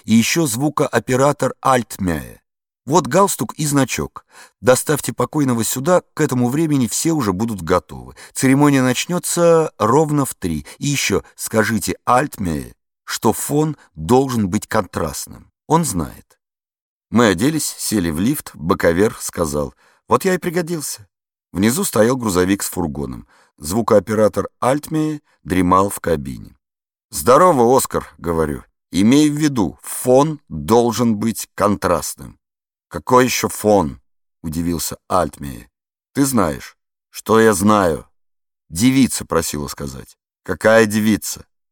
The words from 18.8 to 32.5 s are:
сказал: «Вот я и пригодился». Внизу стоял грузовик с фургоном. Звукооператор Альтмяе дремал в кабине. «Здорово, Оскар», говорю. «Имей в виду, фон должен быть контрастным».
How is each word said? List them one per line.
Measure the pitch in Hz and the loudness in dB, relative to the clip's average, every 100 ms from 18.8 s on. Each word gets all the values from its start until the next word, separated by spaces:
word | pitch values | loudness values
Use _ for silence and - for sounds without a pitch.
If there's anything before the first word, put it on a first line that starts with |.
| 87 85 110 - | 2 2 0 -2
сказал: | - - 80 73 69 - _ _ - | -10 -6 -4 -4 -6 -10 _ _ -2
«Вот | 117 190 | -2 0
я | |
и | 185 | -2
пригодился». | 175 170 160 165 - - 101 _ _ _ _ | -4 -6 -6 -8 -8 -12 -18 _ _ _ _
Внизу | 85 110 147 | -2 0 0
стоял | 202 110 113 131 | 0 2 2 0
грузовик | 110 87 92 101 | 0 0 2 0
с | - | -4
фургоном. | 92 82 69 67 58 55 _ _ _ | -6 -6 -6 -10 -12 -18 _ _ _
Звукооператор | 76 110 113 104 92 107 107 101 85 _ | -6 -4 2 2 2 2 0 0 -6 _
Альтмяе | 117 147 - 156 156 151 _ _ | -2 -2 -2 -4 -4 -6 _ _
дремал | 73 90 90 92 98 | -4 0 4 4 2
в | - | -2
кабине. | 85 78 65 58 50 _ _ _ _ _ _ | -4 -4 -4 -12 -16 _ _ _ _ _ _
«Здорово, | - 98 135 180 131 117 131 | -2 4 6 6 4 4 4
Оскар», | - 76 - _ | 0 -4 -8 _
говорю. | 85 82 78 67 - _ _ | -4 -2 -2 -4 -12 _ _
«Имей | 85 104 143 151 | 0 4 4 4
в | 147 | 0
виду, | 156 127 82 - | -2 0 -2 -6
фон | - - 127 131 156 151 - | -14 -6 2 4 2 -2 -12
должен | 80 76 117 120 113 117 104 | -8 2 2 2 2 0 0
быть | 113 101 - | -2 -6 -10
контрастным». | - 104 98 90 80 - - 64 - _ | -2 0 0 0 -2 -4 -12 -18 -20 _